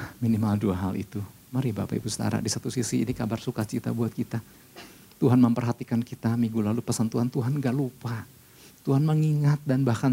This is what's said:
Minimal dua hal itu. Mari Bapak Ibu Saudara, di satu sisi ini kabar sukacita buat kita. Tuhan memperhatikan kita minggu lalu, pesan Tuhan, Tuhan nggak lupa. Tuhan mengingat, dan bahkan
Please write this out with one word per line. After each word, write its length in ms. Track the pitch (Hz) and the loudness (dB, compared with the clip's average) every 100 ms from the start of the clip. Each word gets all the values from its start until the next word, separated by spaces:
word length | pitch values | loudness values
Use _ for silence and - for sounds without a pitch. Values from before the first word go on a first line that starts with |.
| - - | -12 -4
Minimal 400 | 117 110 110 104 | 0 2 2 0
dua 160 | 104 | 0
hal 240 | 90 95 98 | -2 -2 -4
itu. 240 | 101 104 101 - - | -6 -8 -10 -14 -8
Mari 160 | 127 123 | -4 -2
Bapak 240 | 101 98 | -2 -4
Ibu 160 | 110 113 | -4 -4
Saudara, 320 | - 110 107 | -4 -2 -2
di 80 | - | -2
satu 160 | - 131 | -4 -4
sisi 400 | 127 113 127 117 | -4 -2 -2 -2
ini 80 | |
kabar 240 | - 110 113 | -2 -4 -4
sukacita 560 | - 120 107 120 117 | -6 -6 -4 -4 -4
buat 160 | 117 113 | -2 -2
kita. 320 | - 120 113 - - - - - - - - | -4 -6 -6 -8 -20 -20 -20 -20 -20 -18 0
Tuhan 160 | 123 127 | 4 6
memperhatikan 640 | 120 117 117 - - 117 | 6 4 0 -4 -2 -2
kita 320 | 117 - 113 | -2 -4 -2
minggu 240 | 117 113 110 | 2 0 2
lalu, 240 | 104 117 | 0 0
pesan 240 | - 117 113 | -2 0 0
Tuhan, 240 | 123 123 | 0 0
Tuhan 240 | 143 120 143 | 0 0 0
nggak 80 | 131 | 0
lupa. 560 | 131 131 - 120 113 98 - - - - - | 0 -2 -4 -6 -6 -10 -20 -20 -20 -20 -8
Tuhan 240 | - 139 156 | 0 2 4
mengingat, 560 | 156 156 147 147 147 | 4 2 2 2 2
dan 240 | - 131 131 | 0 2 2
bahkan 240 | 110 135 | 2 2